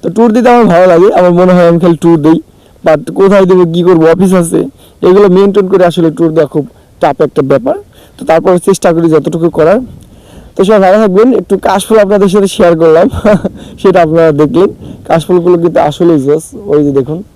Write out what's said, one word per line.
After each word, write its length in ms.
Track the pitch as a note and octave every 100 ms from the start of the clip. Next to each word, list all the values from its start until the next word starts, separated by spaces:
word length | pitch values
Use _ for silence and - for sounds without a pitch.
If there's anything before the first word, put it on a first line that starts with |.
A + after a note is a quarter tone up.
তো 80 | F#3+
ট্যুর 240 | F#3 A#3 A3
দিতে 140 | A#3+
আমার 160 | A#3+ A3
ভালো 200 | E3+ F#3
লাগে, 320 | E3+ F#3+ -
আমার 120 | F3+
মনে 220 | F3 F#3
হয় 140 | F3+ F3
আমি 100 | E3+
খালি 180 | F3 E3+
ট্যুর 240 | E3+ E3 D3
দিই, 140 | D#3+ - _ _ _ -
but 280 | D3+ B2+
কোথায় 320 | - G3 G3 F#3
দেবো, 180 | F#3 F3
কী 100 | E3+
করবো, 220 | F3 F3 D#3+
অফিস 280 | E3 F#3+
আছে, 260 | F#3 E3+ F3+ C#4 _ - _
এগুলো 280 | F3+ F#3 G3+
মেইনটেইন 380 | F3+ G3+ G3+ F#3
করে 180 | G3 F3+
আসলে 260 | E3 E3
ট্যুর 200 | D#3 E3
দেওয়া 140 | D#3 D3
খুব 200 | D#3+ C#3 _ _ _
টাফ 220 | E3 C#3+
একটা 200 | D3+ -
ব্যাপার। 340 | C3+ C#3 A2+ F4+ G#4 - - -
তো 80 | -
তারপরে 340 | E3 E3 F3+
চেষ্টা 340 | - F#3+ D#3+
করি 160 | E3 E3+
যতটুকু 400 | D#3 D#3 E3 E3
করার। 300 | E3 D#3 G#3 B3 - - - - - - -
তো 80 |
সবাই 160 | F#3+ G#3+
ভালো 180 | F#3+ G#3
থাকবেন, 300 | A3 F#3 A#3+
একটু 240 | A#3+ - G3
কাশফুল 420 | A#3+ A3+ - A3
আপনাদের 300 | G3+ G3+ G3
সাথে 180 | G3+ G3
শেয়ার 300 | - F3 E3
করলাম, 260 | E3 D#3+ G3+ - G#3+ G#3
<laughs> 380 | F#3 - - -
সেটা 200 | G3+ F3+
আপনারা 300 | E3 E3 E3
দেখলেন। 380 | D3 D3+ E3 G3 - - - -
কাশফুলগুলো 500 | E3 D#3 F3+ E3+ F3
কিন্তু 220 | E3+ D#3
আসলেই 400 | D#3 D3 E3+ D#3+
জোস, 260 | C3+ D3+ - - G#3
ওই 180 | D3
যে 80 | C#3+
দেখুন 320 | C#3 B2+ D#3 G#3